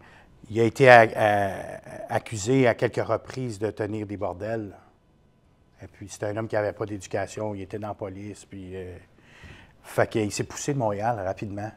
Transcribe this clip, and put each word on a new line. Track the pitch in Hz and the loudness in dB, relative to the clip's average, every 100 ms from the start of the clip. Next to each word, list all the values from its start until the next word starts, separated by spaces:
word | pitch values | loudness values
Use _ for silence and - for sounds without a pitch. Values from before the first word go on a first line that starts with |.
| - - - - - | -20 -20 -20 -20 -6
il | 104 | 0
a | |
été | 113 - 135 | 0 6 12
a-, | 120 113 - | 12 10 6
a-, | 107 104 98 - 85 92 - - - | 2 2 0 -4 -10 -14 -16 -16 -6
accusé | 113 - 110 98 135 123 | -4 -4 -6 0 4 4
à | |
quelques | 107 120 - 104 | 4 0 -2 -2
reprises | 110 - - 123 101 | -2 -4 -10 -10 -6
de | 107 | -6
tenir | - 107 110 101 | -4 -6 -6 -8
des | 98 | -6
bordels. | 95 87 104 113 101 - _ _ _ _ _ _ _ _ _ _ | -8 -6 -8 -8 -8 -14 _ _ _ _ _ _ _ _ _ _
Et | 98 | -20
puis, | - 101 | -18 -18
c'était | - 107 | -8 -6
un | 104 | -4
homme | 113 | -4
qui | 107 | -2
n'avait | 104 | -2
pas | - 104 | -4 -8
d'éducation, | 104 - 107 95 - 107 101 | -8 -8 -6 -6 -6 -8 -8
il | |
était | 95 107 | -10 -10
dans | 107 | -10
la | |
police, | 98 101 95 104 92 | -10 -10 -12 -14 -16
puis, | - 98 92 95 | -18 -16 -14 -12
euh, | 90 87 - _ _ - - - - _ | -12 -16 -20 _ _ -20 -20 -20 -20 _
fait | - - 113 | -4 0 0
qu'il | 117 104 | 0 -2
s'est | - | -4
poussé | 117 - - | -6 -8 -6
de | 139 | -2
Montréal | 110 101 113 113 | -2 -2 -2 -2
rapidement. | 92 98 110 101 107 | -4 -6 -8 -10 -12